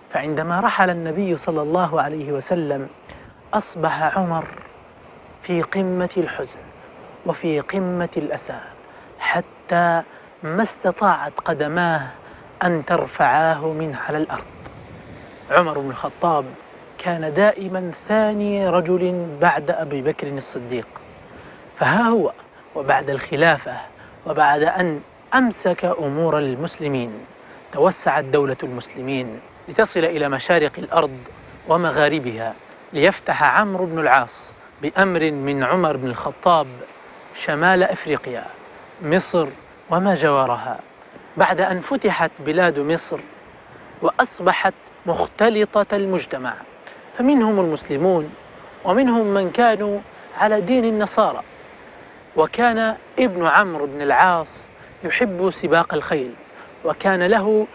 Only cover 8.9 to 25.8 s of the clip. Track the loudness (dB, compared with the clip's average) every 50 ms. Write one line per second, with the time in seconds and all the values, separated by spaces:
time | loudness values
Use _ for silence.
8.9 | -20 -20 -20 -20 -14 -8 -4 -2 -2 -2 -2 -4 -10 -20 -6 0 2 2 4 4
9.9 | 2 2 -2 -4 -10 -20 -20 -20 -16 -10 -8 -4 -2 0 -2 -2 -4 -2 -2 -2
10.9 | 0 2 2 2 2 2 0 -6 -8 -6 -4 -2 -2 -2 -2 -2 -2 0 0 0
11.9 | 0 -2 -4 -6 -12 -16 -20 -20 -20 -20 -20 -16 -8 -4 0 0 0 0 0 0
12.9 | 0 0 0 -2 0 2 4 4 4 4 4 2 2 0 -2 -4 -4 -4 -4 -6
13.9 | -6 -6 -6 -4 -4 -2 -2 -4 -6 -8 -10 -14 -18 -18 -18 -18 -18 -20 -20 -20
14.9 | -20 -20 -20 -20 -20 -20 -20 -20 -20 -18 -6 0 2 2 2 2 0 -4 -4 -6
15.9 | -6 -6 -8 -8 -6 -2 0 0 2 0 -2 -4 -8 -18 -20 -20 -20 -20 -20 -20
16.9 | -18 -10 -6 -4 -4 -4 -4 -4 0 2 4 4 2 2 -2 -6 -6 -6 -6 -6
17.9 | -8 -10 -4 -2 0 2 2 2 0 -2 -2 -2 0 0 0 2 2 2 2 2
18.9 | 0 0 0 0 -2 -2 -6 -6 -4 0 2 2 2 2 -2 -4 -4 -4 -4 -6
19.9 | -6 -4 -4 -4 -4 -4 -6 -8 -8 -8 -10 -10 -12 -12 -10 -8 -8 -10 -10 -10
20.9 | -16 -20 -20 -20 -20 -20 -20 -20 -20 -20 -20 -20 -20 -20 -20 -20 -8 -4 0 0
21.9 | 2 2 2 4 2 2 2 0 -2 -6 -14 -20 -20 -20 -20 -12 -8 -4 0 0
22.9 | 0 0 0 -2 -4 -4 -4 -6 -2 2 4 4 4 2 -2 -8 -10 -12 -12 -16
23.9 | -18 -20 -20 -20 -20 -12 -8 -4 0 2 4 4 4 4 2 2 2 2 0 -2
24.9 | -2 -4 -8 -14 -20 -20 -6 0 2 2 2 2 0 0 0 -2 0 0